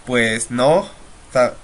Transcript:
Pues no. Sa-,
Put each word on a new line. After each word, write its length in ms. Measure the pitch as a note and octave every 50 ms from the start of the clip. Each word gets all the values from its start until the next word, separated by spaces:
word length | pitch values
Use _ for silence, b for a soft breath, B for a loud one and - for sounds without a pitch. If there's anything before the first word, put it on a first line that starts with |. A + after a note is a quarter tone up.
| -
Pues 440 | - B2+ A#2+ A#2 A2+ A2 A2+ - -
no. 400 | A#2+ B2 B2+ C#3+ D#3+ F#3+ G3+ - - - - - - - - - -
Sa-, 220 | C3 B2 A#2 - -